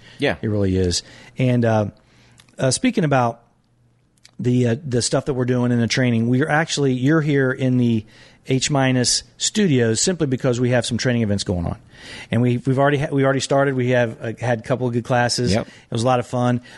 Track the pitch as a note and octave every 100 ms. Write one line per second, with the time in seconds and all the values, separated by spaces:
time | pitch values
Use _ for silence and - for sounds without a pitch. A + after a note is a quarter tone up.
0 | - - C#3 F#2 A#2 G#2 G2 F#2 F2+ F2
1 | - - - - B2+ B2 A2+ A2 G2+ -
2 | _ _ _ _ _ - C3 B2+ B3+ A3+
3 | D#3+ C3+ A#2+ A#2 _ _ _ _ _ _
4 | _ _ - - B2 B2 B2 A#2 C#3 B2
5 | - C#3+ C3 B2+ B2 B2+ B2 A#2+ A#2 -
6 | B2 A#2 A#2 B2+ D3+ D3+ D#3+ - C#3+ B2+
7 | C3 D#3+ D3+ C#3+ C3 C3 C3 B2+ A#2+ A2+
8 | G#2+ - - - - C3 - D3 C3 B2+
9 | A#2+ - - - - - G3+ C3 A#2 A2+
10 | - F3 D#3 B2+ C#3 A#2+ B2 B2 A2+ A#2
11 | C3 A#2+ A2 G2+ - F2+ F2 - - -
12 | - - - A2+ B2 A#2+ B2+ C3 C#3 C#3+
13 | D3+ C#3+ C3+ C3+ - C#3 C#3 C3 B2 B2+
14 | A#2 A2 A#2+ G#2+ A#2+ A#2 A2+ B2 B2 A#2+
15 | A2+ B2+ A#2+ - B2 A2 - - - A#2+
16 | A#2+ B2 A#2+ B2+ B2 B2 -